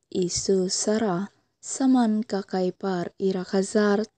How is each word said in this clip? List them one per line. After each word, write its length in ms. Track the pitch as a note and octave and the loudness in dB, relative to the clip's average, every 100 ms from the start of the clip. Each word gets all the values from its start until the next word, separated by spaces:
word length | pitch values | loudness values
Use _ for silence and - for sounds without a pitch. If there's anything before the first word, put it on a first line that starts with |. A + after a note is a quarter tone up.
| _ | _
isu 560 | F#3+ F3 - - F#3+ F#3 | -4 -2 -2 0 0 0
Sarah, 640 | - - G#3+ A3 F3 G3+ _ _ _ | -2 -2 0 0 -2 -4 _ _ _
saman 640 | - - C4 B3+ A3+ G#3+ - | -12 0 4 4 4 0 -2
kakak 480 | F#3+ - F#3 F#3 | -6 -4 -2 -2
ipar 400 | - G3 F3+ F3 - | -2 -4 -4 -4 -2
Ira 240 | G3 F#3 F3+ | -2 -2 -2
Khazar 560 | G3 G3 G#3+ G#3 G3+ A3 | -2 0 2 2 2 -2